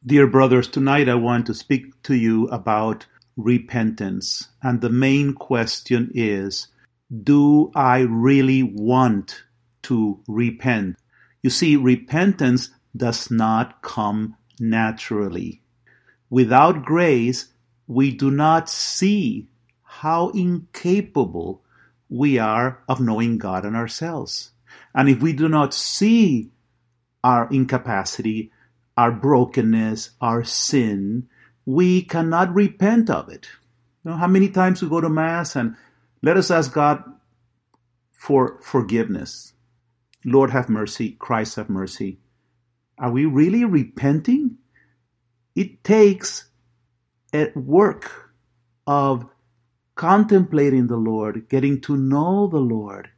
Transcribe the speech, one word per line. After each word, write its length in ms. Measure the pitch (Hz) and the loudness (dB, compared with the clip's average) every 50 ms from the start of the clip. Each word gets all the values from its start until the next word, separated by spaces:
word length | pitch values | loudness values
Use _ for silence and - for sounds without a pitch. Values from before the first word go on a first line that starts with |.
| _ 123 | _ 4
Dear 200 | 143 147 139 127 | 6 6 6 8
brothers, 400 | 107 131 135 131 127 127 123 - | 6 6 6 6 4 2 2 0
tonight 420 | - - 135 135 139 147 143 127 | -2 -2 0 0 2 2 2 2
I 60 | 120 | 2
want 320 | 123 117 120 120 120 120 120 | 0 0 0 0 -2 -2 -4
to 80 | 110 | -6
speak 480 | - - _ 143 131 131 - - _ _ | -10 -4 _ -2 -2 -2 -8 -20 _ _
to 100 | - 139 | -2 0
you 340 | 123 113 113 110 113 113 120 | 0 2 2 2 2 0 -2
about 580 | 120 117 95 120 110 107 110 110 107 107 - _ _ _ _ _ _ | -4 -6 -2 -2 -2 0 0 -2 -4 -6 -10 _ _ _ _ _ _
repentance. 1120 | - 107 110 123 120 120 - - 120 113 110 110 - 104 98 95 98 - - - - - _ _ _ | -6 0 0 0 0 0 -2 -4 -2 -2 -2 -2 -4 -6 -6 -6 -6 -8 -8 -10 -10 -12 _ _ _
And 180 | - 127 123 117 | -4 -2 -2 -2
the 120 | 113 120 | -2 -2
main 420 | 117 123 135 135 135 143 143 139 135 | 0 0 2 2 2 2 0 -2 -4
question 760 | - - - - 120 113 113 - - - - 127 117 120 120 - | -6 -6 -4 -2 -2 -2 -4 -6 -10 -4 -2 -2 -2 -2 -2 -4
is, 540 | 120 117 107 104 98 98 98 98 - - - _ _ _ _ _ _ _ _ - 110 98 | -4 -2 -2 -2 -4 -4 -6 -8 -10 -14 -16 _ _ _ _ _ _ _ _ -16 -8 0
do 480 | 113 143 147 143 147 147 147 156 - - | 2 4 4 6 6 6 4 4 2 0
I 280 | 151 139 127 123 127 | 0 2 2 4 4
really 600 | 127 120 113 113 117 131 139 139 131 131 135 131 | 2 0 0 2 2 4 4 4 4 4 2 2
want 840 | 131 113 95 104 104 110 123 127 131 123 110 101 95 - - - - _ _ _ _ _ _ _ | 0 0 -4 -4 -2 0 2 2 4 2 2 -2 -4 -8 -16 -20 -20 _ _ _ _ _ _ _
to 380 | - - 131 117 110 107 101 92 _ - | -8 -4 -2 0 0 -2 -4 -8 _ -8
repent? 680 | 107 110 120 117 113 117 - 131 123 110 101 92 87 - _ _ _ _ _ _ _ _ | -4 -2 -2 -2 -4 -4 -2 -2 0 0 -2 -6 -8 -10 _ _ _ _ _ _ _ _
You 80 | - 131 | -4 -2
see, 260 | - - 185 165 147 | 0 0 2 2 2
repentance 920 | 143 131 127 127 123 - - 135 156 180 202 190 - 151 127 123 127 123 - _ _ _ _ _ | 4 4 4 2 2 0 -4 -2 0 2 2 0 2 2 2 2 0 -2 -6 _ _ _ _ _
does 360 | 110 123 120 120 - - - | -4 -4 -4 -4 -4 -6 -4
not 500 | 120 113 110 110 110 110 117 - - _ | -2 0 0 0 0 0 -2 -4 -8 _
come 540 | - - - - 107 104 104 107 107 110 110 _ _ _ _ _ | -18 -12 -8 -6 -4 -4 -2 -4 -6 -6 -10 _ _ _ _ _
naturally. 1040 | 120 113 110 113 113 110 110 - - - 117 104 101 98 87 87 92 - - _ _ _ _ _ _ _ _ _ _ _ _ _ _ _ | -4 -2 0 0 0 -2 -4 -8 -10 -8 -6 -4 -4 -4 -6 -8 -10 -10 -12 _ _ _ _ _ _ _ _ _ _ _ _ _ _ _
Without 560 | 123 127 127 110 123 131 147 165 180 156 127 | 2 2 2 4 6 4 4 4 2 0 -4
grace, 600 | - 156 170 175 170 143 123 117 123 127 - - _ _ _ _ _ _ _ _ - | -2 0 0 2 2 2 2 0 -2 -4 -6 -10 _ _ _ _ _ _ _ _ -6
we 240 | 120 123 139 139 | -2 0 0 0
do 180 | 123 - 139 139 | 0 -2 -2 -2
not 400 | 135 143 151 156 160 165 160 - | 0 0 2 2 2 2 0 -4
see 760 | - - - - - - - 196 208 208 180 120 107 107 - _ _ _ _ _ _ _ | -10 -8 -8 -8 -4 -2 0 0 0 0 0 -2 -4 -6 -10 _ _ _ _ _ _ _
how 480 | _ _ - - - 156 160 170 175 190 | _ _ -20 -10 -6 -4 -2 0 -2 -2
incapable 1300 | 196 208 180 175 175 165 156 _ _ - - 175 180 208 202 - _ 147 127 92 - 87 82 87 95 _ _ _ _ _ _ _ _ _ _ _ | -2 -2 -2 -2 -2 -4 -6 _ _ -8 -2 0 0 0 0 -2 _ -2 -2 -2 -2 -8 -8 -10 -10 _ _ _ _ _ _ _ _ _ _ _
we 280 | - 120 139 147 135 120 | -6 -2 0 2 2 2
are 460 | 113 107 110 113 123 131 131 - _ - | 0 0 0 0 0 -2 -4 -8 _ -6
of 140 | 135 123 | -2 -2
knowing 380 | 131 113 110 107 117 117 117 110 | 0 -2 0 0 0 -2 -2 -2
God 260 | - 98 92 92 92 | -4 -4 -6 -4 -6
and 100 | 101 110 | -4 -6
ourselves. 760 | 113 117 117 - - 156 170 170 151 - - - - - - _ _ _ _ - - - _ _ | -6 -6 -6 -8 -10 -10 -8 -8 -8 -10 -10 -12 -12 -14 -14 _ _ _ _ -20 -20 -20 _ _
And 160 | 131 135 139 | 2 4 4
if 100 | 135 113 | 4 4
we 140 | 123 165 156 | 2 -2 0
do 160 | 135 156 160 | 0 0 0
not 240 | 160 151 147 139 - | 2 2 0 0 -2
see 760 | - - - - - 196 214 226 233 220 185 139 117 110 - _ _ _ _ _ _ _ _ _ _ _ _ _ _ - | -8 -8 -8 -4 0 2 4 4 4 4 4 2 0 -2 -6 _ _ _ _ _ _ _ _ _ _ _ _ _ _ 0
our 260 | 127 127 120 117 120 | 2 2 2 2 0
incapacity, 1000 | 139 135 131 127 131 123 - 117 113 98 95 - - - 104 110 110 110 113 - _ _ _ _ _ _ _ _ _ - | 0 0 0 0 -2 -4 -4 -4 -4 -4 -4 -6 -8 -6 -4 -4 -4 -4 -8 -10 _ _ _ _ _ _ _ _ _ 2
our 140 | 120 120 | 2 2
brokenness, 1000 | 117 107 - 135 147 123 127 127 - 135 117 110 113 113 110 110 110 110 - - _ _ | 2 0 0 2 4 4 2 2 0 -2 0 2 2 2 0 -2 -4 -6 -10 -14 _ _
our 200 | - 120 113 117 | -4 -2 -2 -2
sin, 840 | 117 - - - - - - 139 120 110 104 98 98 98 110 123 127 _ _ _ _ _ _ _ _ | -4 -4 -6 -6 -6 -2 0 0 0 0 -2 -4 -4 -4 -6 -6 -8 _ _ _ _ _ _ _ _
we 360 | - 131 147 180 180 180 185 | -4 0 2 2 4 2 0
cannot 540 | 180 - - 165 165 165 165 170 185 185 175 | 0 -2 -4 -4 -2 0 0 0 0 0 2
repent 540 | 196 208 190 - - 185 202 226 233 226 226 | 2 0 0 0 0 0 2 2 2 2 0
of 180 | - 80 - - | -2 -4 -4 -10
it. 180 | - - - - - _ _ _ _ _ _ _ _ _ _ | -16 -20 -20 -20 -20 _ _ _ _ _ _ _ _ _ _
You 60 | 165 | -10
know, 60 | 170 160 | -6 -2
how 100 | 175 180 | 0 2
many 200 | 190 190 196 196 | 4 4 4 2
times 340 | 196 190 185 185 185 185 | 2 2 2 2 2 0
we 60 | - 160 | -2 -4
go 140 | 151 170 | -2 -2
to 80 | 160 170 | 0 0
Mass 480 | 156 156 160 160 165 170 170 - - 143 | 0 0 -2 -2 -2 -4 -6 -6 -4 -4
and 180 | 117 113 113 _ _ _ _ _ _ _ _ _ | -4 -4 -6 _ _ _ _ _ _ _ _ _
let 160 | - 143 175 190 | 0 2 2 2
us 120 | 185 - | 2 2
ask 220 | 180 165 156 127 | 2 0 0 0
God 320 | - 156 147 147 147 - - - - _ _ _ _ _ _ _ _ _ _ _ _ _ _ _ _ _ _ _ _ | -2 0 2 2 2 0 -4 -18 -20 _ _ _ _ _ _ _ _ _ _ _ _ _ _ _ _ _ _ _ _
for 440 | - - - 143 135 127 - - - | -20 -4 0 2 2 2 2 -2 -12
forgiveness. 880 | - - - 135 113 92 104 117 113 90 101 85 76 - - - - - _ _ _ _ _ _ _ _ _ _ _ _ _ _ _ | -20 -4 -2 -2 -2 0 0 -2 -2 -2 -4 -8 -8 -10 -14 -18 -20 -20 _ _ _ _ _ _ _ _ _ _ _ _ _ _ _
Lord, 280 | 127 120 135 135 127 | 2 4 4 4 4
have 180 | 117 135 120 - | 2 -2 -2 0
mercy. 420 | 113 104 107 104 - - 117 107 | -4 -4 -4 -8 -6 -8 -8 -8
Christ, 460 | - _ - - 123 113 110 110 - - | -8 _ -8 -4 -4 -4 -4 -4 -8 -12
have 120 | 104 - | -10 -8
mercy. 500 | 101 95 95 95 - - 98 98 90 _ _ _ _ _ _ _ _ _ _ _ _ _ _ _ _ - | -8 -8 -8 -10 -10 -10 -10 -10 -10 _ _ _ _ _ _ _ _ _ _ _ _ _ _ _ _ -6
Are 140 | 139 120 | -6 -4
we 140 | 117 127 147 | -2 0 0
really 400 | 160 139 135 151 175 190 240 240 | 0 2 2 2 2 2 0 0
repenting? 920 | 226 185 151 123 - - - 135 139 143 156 151 - 247 285 302 254 - - _ _ _ _ _ _ _ _ _ _ _ _ _ _ _ _ _ _ _ | 2 2 0 0 -2 -8 -4 0 0 0 0 0 0 0 0 0 -2 -6 -8 _ _ _ _ _ _ _ _ _ _ _ _ _ _ _ _ _ _ _
It 280 | - 190 - - _ _ | -6 -6 -6 -8 _ _
takes 640 | - 208 220 214 202 196 185 - - - - - _ _ _ _ _ _ _ _ _ _ _ _ _ _ _ _ _ - | 2 4 6 6 6 4 2 -6 -12 -12 -12 -18 _ _ _ _ _ _ _ _ _ _ _ _ _ _ _ _ _ -2
a 180 | 151 151 151 - | -2 -2 -2 -4
work 800 | 151 127 131 143 180 208 202 190 - - - - - - _ _ _ _ _ _ _ _ _ _ _ _ - | -8 -6 2 4 4 4 4 0 -4 -14 -20 -20 -20 -20 _ _ _ _ _ _ _ _ _ _ _ _ -2
of 400 | 143 143 139 139 135 123 120 - _ _ _ _ _ _ _ _ _ _ _ _ _ | 0 0 2 0 -2 -2 -6 -14 _ _ _ _ _ _ _ _ _ _ _ _ _
contemplating 920 | - - 165 190 208 214 214 214 190 180 - 156 151 143 143 131 131 123 120 | -6 0 2 4 4 4 4 4 2 2 2 2 2 2 2 2 2 2 0
the 80 | 120 | 0
Lord, 540 | 117 113 110 110 110 107 107 104 113 113 _ | -2 -2 -2 -2 -4 -4 -4 -6 -8 -8 _
getting 320 | - 135 127 139 143 135 | -2 0 0 0 -2 -2
to 160 | 135 - 147 139 | -4 -4 -2 -2
know 500 | 135 135 139 147 156 175 190 196 208 196 | 0 0 0 0 0 0 0 0 0 0
the 120 | 165 156 | 0 0
Lord 500 | 135 120 113 110 107 101 98 98 92 - _ | 0 0 -2 -4 -6 -8 -12 -16 -18 -20 _